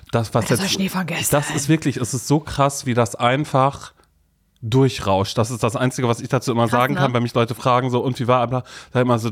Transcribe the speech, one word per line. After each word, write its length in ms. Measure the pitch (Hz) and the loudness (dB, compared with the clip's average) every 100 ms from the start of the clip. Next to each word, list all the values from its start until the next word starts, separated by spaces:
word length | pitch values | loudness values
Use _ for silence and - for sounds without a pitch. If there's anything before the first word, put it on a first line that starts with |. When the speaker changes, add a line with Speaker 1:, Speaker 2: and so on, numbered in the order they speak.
| - | -4
Speaker 1:
Das, 220 | 120 110 | -2 0
was 120 | 123 98 | 0 0
Speaker 2:
Das 60 | |
Speaker 1:
jetzt, 100 | 120 | 0
Speaker 2:
war 60 | 190 | 0
Schnee 180 | 196 190 | -2 -2
von 160 | 185 165 | -4 -4
gestern. 360 | 165 - 147 | -4 0 0
Speaker 1:
das 120 | 143 | 0
ist 140 | 147 139 | -2 0
wirklich, 300 | 160 147 120 | 0 0 -2
es 160 | 123 | -4
ist 120 | 127 - | -4 0
so 120 | 147 | 0
krass, 460 | - - 139 - 131 | 0 0 0 0 -2
wie 80 | |
das 220 | 117 113 - | 0 0 0
einfach 760 | 123 135 147 135 135 - - - _ _ _ _ _ _ | 0 0 0 2 2 0 -10 -20 _ _ _ _ _ _
durchrauscht. 760 | 113 127 135 - 98 98 98 - | 0 4 4 2 0 0 0 0
Das 140 | 110 | -2
ist 120 | 120 | 0
das 140 | 120 139 | -2 0
Einzige, 320 | 127 131 123 | -2 0 -2
was 100 | 117 | -2
ich 80 | 131 | -2
dazu 240 | 127 135 | -2 0
immer 120 | 117 | 0
Speaker 2:
Krass, 80 | 117 | 2
Speaker 1:
sagen 220 | 120 127 | 2 2
Speaker 2:
ne? 60 | 139 | 2
Speaker 1:
kann, 140 | 135 | 0
wenn 100 | 120 | 0
mich 100 | 120 | 0
Leute 220 | 123 117 117 | 0 0 0
fragen, 340 | 131 123 127 | 0 2 2
so, 120 | 123 | 0
„Und 180 | 131 123 | -2 -2
wie 80 | 117 | 0
war?“ 180 | 127 120 | 2 2
Bla, 160 | 127 - - - | -4 -6 -14 -6
sag 120 | 123 | 0
immer 140 | 127 120 | 2 2
so, 120 | 113 | 0